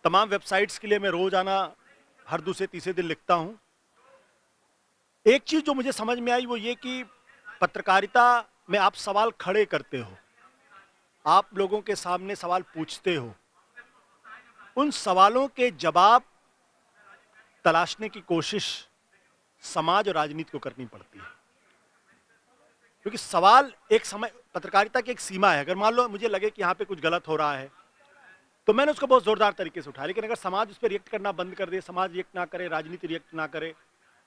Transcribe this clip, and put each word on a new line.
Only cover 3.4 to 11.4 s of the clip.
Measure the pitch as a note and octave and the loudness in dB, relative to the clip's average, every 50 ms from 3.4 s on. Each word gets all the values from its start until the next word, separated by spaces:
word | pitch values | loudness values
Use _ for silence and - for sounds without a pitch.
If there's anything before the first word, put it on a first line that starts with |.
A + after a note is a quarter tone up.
| D#3+ F#3 A3+ G#3 _ _ _ _ _ _ _ _ _ _ - _ _ _ _ _ _ _ _ _ _ _ _ _ _ _ _ _ _ _ _ _ _ | 0 -6 -10 -16 _ _ _ _ _ _ _ _ _ _ -20 _ _ _ _ _ _ _ _ _ _ _ _ _ _ _ _ _ _ _ _ _ _
एक | G#3+ B3+ C#4 - | 4 4 4 2
चीज़ | - D#4 D#4 | -2 -2 -2
जो | D4 D4+ C#4+ | 0 0 -2
मुझे | C4+ B3 C4+ | -2 -2 -4
समझ | C4+ - A3 A3 B3 A#3+ | -4 -4 -4 -4 -4 -4
में | A#3+ A#3+ A#3+ | 0 0 0
आई | B3 B3+ | 0 0
वो | A#3+ A#3+ | -4 -6
ये | A3+ G#3 A#3 B3 | -6 -4 -6 -8
कि | - - B3+ B3+ B3+ B3 F#3+ - _ _ _ - _ _ - - - | -6 -8 -10 -8 -8 -10 -14 -18 _ _ _ -20 _ _ -20 -4 -2
पत्रकारिता | F#3 F3 - G3 - - F#3 G3 G3 G3+ - B3 A#3+ B3 B3 A#3 G#3+ _ _ _ _ - | -2 -2 -2 -6 0 2 2 2 2 2 2 4 6 6 4 2 0 _ _ _ _ -2
में | F3+ G#3 | 0 2
आप | F#3 G3+ - | 2 2 0
सवाल | - - G#3 G3 G#3 A3 A#3 - _ | -2 -8 -2 0 0 0 0 -2 _
खड़े | - F3+ F#3+ G#3+ G#3 | -6 -2 0 0 2
करते | G3 - D3 C3 _ - | 2 0 -4 -4 _ -10
हो, | C3 A#2 G2 F#2+ - _ _ _ _ _ _ _ _ _ _ - - - _ _ _ _ _ _ _ _ | -10 -10 -10 -16 -20 _ _ _ _ _ _ _ _ _ _ -20 -20 -20 _ _ _ _ _ _ _ _
आप | D3+ E3 F#3+ | 4 4 4